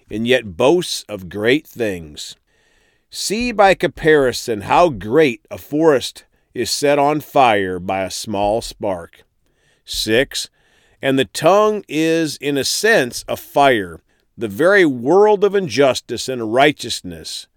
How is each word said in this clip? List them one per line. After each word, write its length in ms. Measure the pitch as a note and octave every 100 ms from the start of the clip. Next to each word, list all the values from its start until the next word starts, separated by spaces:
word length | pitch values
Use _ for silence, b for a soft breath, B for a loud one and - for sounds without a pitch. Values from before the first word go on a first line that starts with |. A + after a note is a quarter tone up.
| -
and 180 | G#2+ A#2
yet 280 | B2+ A2 E2
boasts 480 | B2+ F3+ - - -
of 200 | G#2 F2+
great 380 | G2+ A2+ D3+ -
things. 720 | - A2 F2+ D#2 C#2+ - - _ _ _ _ _ _ _
See 400 | - - G#3+ B3
by 240 | G#3 G3
comparison 840 | F3+ E3+ - D#3+ D3+ C3 - - G#2
how 280 | G2+ D3 F3
great 500 | G#2+ G#2+ C#3+ D3+ A2+ -
a 80 | G2
forest 680 | - D3 D#3+ C3 - - _ _ _
is 160 | B2 A2
set 280 | - C#3+ C#3+
on 220 | C#3+ D3+
fire 600 | - D3 B2 G#2 F#2+ F2+
by 240 | F#2+ F#2+
a 60 | F#2
small 500 | - - G2 G#2 A2+
spark." 600 | - - G#2 F2+ E2+ _ _ _ _ _ _ _ -
Six, 600 | - G#2+ A2+ C#3 - - _ _ _ _ -
"And 160 | C3+ C3+
the 100 | -
tongue 580 | - D#3 G3+ G#3+ G#3 -
is, 480 | D3+ D#3+ E3 D#3 -
in 200 | C#3+ C#3+
a 60 |
sense, 600 | A#2 - G#3+ G3+ B2 - -
a 80 | A#2
fire, 640 | - C#3+ C#3 A2+ F2+ E2 _ _ _ -
the 120 | A2
very 360 | G2+ E3+ G3+
world 600 | E3 B2+ B2 F#3 G#3+ G#3
of 100 | G3+
injustice 720 | G3+ E3+ A2 C#3 - - A#2 -
and 240 | B2+ A2
righteousness. 960 | B2 D3+ - A#2 - F2+ D#2+ D#2+ - -